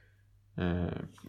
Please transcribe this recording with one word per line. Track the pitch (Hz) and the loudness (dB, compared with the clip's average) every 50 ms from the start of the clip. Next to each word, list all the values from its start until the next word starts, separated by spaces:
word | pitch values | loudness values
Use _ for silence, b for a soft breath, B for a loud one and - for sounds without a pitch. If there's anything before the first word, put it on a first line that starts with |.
| b b b b b b b - - - - 90 | b b b b b b b -20 -20 -10 -4 0
اه، | 90 87 87 87 87 85 - - - - - - - | 2 2 4 2 2 0 0 -4 -6 -8 -12 -14 -14